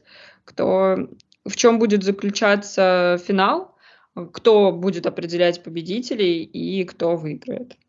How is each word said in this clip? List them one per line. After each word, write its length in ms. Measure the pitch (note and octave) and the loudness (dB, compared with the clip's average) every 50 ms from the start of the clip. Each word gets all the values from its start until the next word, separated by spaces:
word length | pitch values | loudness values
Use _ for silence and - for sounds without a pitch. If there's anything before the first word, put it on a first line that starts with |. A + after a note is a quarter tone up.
| _ _ - - - - _ _ _ | _ _ -20 -20 -20 -20 _ _ _
кто, 520 | - - - - - F#3 F#3+ F#3+ F#3+ F#3+ - - - - - _ _ _ _ - | -16 -6 -4 -2 0 2 2 2 2 0 0 -4 -8 -12 -20 _ _ _ _ -14
в 100 | - G3 - | -12 -4 2
чем 220 | - A#3+ A3+ A3 | 4 4 4 4
будет 240 | A3+ G#3+ G#3 G#3 F#3+ | 2 2 2 0 0
заключаться 1160 | G3 G3 G3 - G3+ G3+ - A#3 G3+ G3+ G3+ G3+ - - - F#3+ F#3 F#3 F3+ F3+ F3+ F3 F3 F3 - | 0 -2 -2 -2 -6 -4 0 2 2 2 2 0 -6 -2 0 2 2 4 2 2 2 0 -2 -2 -2
финал, 480 | G3+ F#3+ F#3+ G#3+ C#4+ E4+ F#4+ - _ _ _ _ _ _ _ _ - - F3 E3 - | 0 0 2 2 0 -2 -4 -10 _ _ _ _ _ _ _ _ -14 -14 -14 -14 -10
кто 380 | - - A#3 A3 G#3 G3+ F#3+ | 0 4 6 6 6 6 4
будет 340 | E3+ E3+ F3+ G3 F3 E3+ F3 | 2 0 -2 -2 -2 -2 -4
определять 560 | F3+ F3+ - E3+ E3 F3 F3 F3+ F3 E3+ F3 - | -6 -6 -6 -8 -6 0 2 2 2 2 -2 -6
победителей 800 | - D#3+ E3+ D#3+ E3+ F#3+ A#3+ B3 - C4+ A3 G3+ F3 E3+ E3 D#3+ | -12 -10 -10 -8 -6 -6 -6 -4 -6 -4 0 0 0 0 0 -4
и 400 | - - E3+ E3 E3+ F#3 G3 F3+ | -8 -10 -8 -6 -4 -4 -4 -4
кто 300 | F3 - - E3+ E3+ E3+ E3 | -6 -6 -4 -2 -2 -2 -2
выиграет. 580 | D#3 D#3 D3+ - - B3+ - - B3 B3 - _ _ | -4 -8 -10 -10 -10 -10 -10 -10 -10 -14 -18 _ _